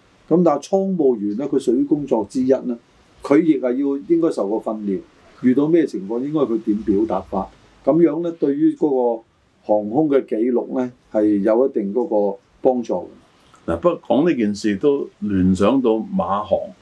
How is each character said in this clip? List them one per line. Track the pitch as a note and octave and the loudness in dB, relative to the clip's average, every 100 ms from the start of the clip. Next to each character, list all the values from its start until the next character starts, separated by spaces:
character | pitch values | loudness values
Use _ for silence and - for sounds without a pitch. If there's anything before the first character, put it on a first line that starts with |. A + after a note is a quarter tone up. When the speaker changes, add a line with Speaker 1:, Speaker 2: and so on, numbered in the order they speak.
| _ _ - | _ _ 0
Speaker 1:
咁 | E3 | 2
但 | E3+ C#3+ | 4 0
係 | |
倉 | - G3 G3 F3+ | 0 -2 0 2
務 | C3+ A2+ | 2 2
員 | G#2 G#2 | -2 -4
呢， | C#3+ | -2
佢 | C3+ | -2
屬 | - A#2+ | 0 0
於 | |
工 | C#3+ D3 C#3 | 0 -2 0
作 | A#2 G2+ | -2 -2
之 | C3 | -2
一 | B2+ | 0
呢， | B2+ B2 A#2 _ _ _ _ | 0 0 -8 _ _ _ _
佢 | - D3 | 2 2
亦 | E3 C3 | 4 2
係 | B2 | 0
要 | B2+ C#3 C#3 C#3+ | -2 -2 -4 0
應 | E3 | 0
該 | E3 | 2
受 | - G3 | 0 -2
過 | A3 | -4
訓 | - A3 | -4 -6
練， | G2+ F#2 - _ - - | -4 -4 -6 _ -20 -2
遇 | B2+ | 2
到 | B2 D#3 | 2 4
咩 | E3+ C#3 | 2 2
情 | G2+ F#2+ | -4 -6
況 | A#2+ | -6
應 | C#3+ | -4
該 | D#3 | -2
佢 | A#2 A2+ | 0 -2
點 | A2 G#2 | -2 -2
表 | G#2+ G2 A2 | 0 0 0
達 | F#2+ - | -4 -4
法， | G2 F#2+ - _ _ C3+ | -8 -8 -14 _ _ 0
咁 | D#3+ | 4
樣 | E3 D#3 | 2 0
呢， | E3+ E3 | -6 -4
對 | C#3+ C#3+ | -2 2
於 | D#3+ D3+ | 0 0
嗰 | D#3 C3 A#2+ A#2 | -2 0 0 -2
個 | _ _ _ _ | _ _ _ _
航 | - G#2+ G#2 | -2 -2 0
空 | C3 D#3 | 0 2
嘅 | C3+ - | 0 0
記 | G#2+ B2 | -2 0
錄 | A#2 - C3 | 0 -2 -6
呢， | B2 - _ | -6 -8 _
係 | A2 G#2+ G2+ | 0 2 2
有 | G#2 A#2 C3+ | 2 2 2
一 | |
定 | A#2 G2 | 0 -2
嗰 | A#2+ G#2+ G#2+ G2+ | -4 -2 0 0
個 | G2 _ _ | -4 _ _
幫 | C3+ B2+ | 0 0
助 | A#2 F#2 | -4 -6
嘅。 | F2 - _ _ _ _ - | -6 -20 _ _ _ _ -6
Speaker 2:
嗱， | E2+ | 0
不 | F3 | 0
過 | D#3+ | -2
講 | - A#2+ E3+ | -2 0 2
呢 | C#3 | 0
件 | G#2 G2+ | -2 -2
事 | A2 G2 | -2 0
都 | D3 C#3+ - - | 0 0 -4 -8
聯 | G#2 F#2+ F#2 F#2 | -4 2 2 4
想 | G2+ C3+ | 2 2
到 | A#2+ | 2
馬 | A2 F#2+ F#2+ F#2 G2+ | 0 -2 -4 -2 -4
航 | - - - - | -2 -4 -4 -16